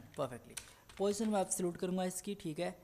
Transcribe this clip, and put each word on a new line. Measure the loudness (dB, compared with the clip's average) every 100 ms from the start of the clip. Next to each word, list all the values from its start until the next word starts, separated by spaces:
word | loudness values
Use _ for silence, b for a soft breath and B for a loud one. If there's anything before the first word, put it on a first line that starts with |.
| -4 -2
perfectly। | -2 -2 -10 -14 B B B 0
Position | 2 4 4
मैं | 4
absolute | 4 2 2 2
करूँगा | 0 2
इसकी, | 0 -2 -4 -4
ठीक | -4 -2
है। | -2 -4